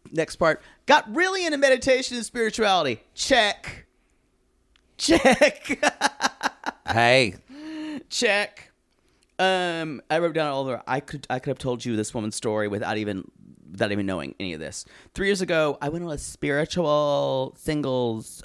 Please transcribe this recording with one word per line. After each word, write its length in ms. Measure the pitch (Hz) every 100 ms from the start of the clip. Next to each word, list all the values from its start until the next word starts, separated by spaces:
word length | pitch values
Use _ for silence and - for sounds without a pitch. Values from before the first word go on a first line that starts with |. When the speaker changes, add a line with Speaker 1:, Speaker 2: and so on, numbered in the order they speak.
| -
Speaker 1:
next 260 | 160 156 -
part, 240 | 160 151 - - -
"Got 260 | 285 214
really 320 | 240 370 381 339
into 120 | 285
meditation 560 | 277 262 269 254 254 247
and 80 | 214
spirituality." 760 | 247 220 220 214 185 147 110 -
Check. 720 | - - 254 208 - - - - _ _ _ _ _ _ _ _ _ _ -
Check. 840 | 277 320 269 247 285 - - -
<laughs> 1040 | 294 - 277 - - - - - - - -
Speaker 2:
Hey. 480 | 113 117 131 113 - - 277 311 311 311 302 -
Speaker 1:
Check. 640 | - 233 - - - - _ _ _ _ _ _ -
Um, 640 | 185 185 180 165 160 131 -
I 100 | 160
wrote 140 | 170
down 140 | 156 151
all 140 | 135 135
the, 180 | 117 -
I 140 | 135
could, 260 | - 147 -
I 100 | 131
could 120 | 139
have 60 | 131
told 280 | 135 123 123
you 100 | 110
this 180 | 107
woman's 220 | 120 107 -
story 320 | 120 107 104
without 300 | 101 110 107
even, 340 | 104 95 - - - - -
without 220 | 95 110
even 120 | 101 98
knowing 300 | 92 69 -
any 100 | 95
of 60 | 78
this. 240 | 76 - - - -
Three 140 | - 196
years 120 | 196
ago, 360 | 180 165 151 139
I 60 | 147
went 160 | 165
on 80 | 170
a 60 | 147
spiritual 1400 | - - 147 143 156 175 160 147 147 143 139 135 131 -
singles 840 | - 151 139 127 120 110 - -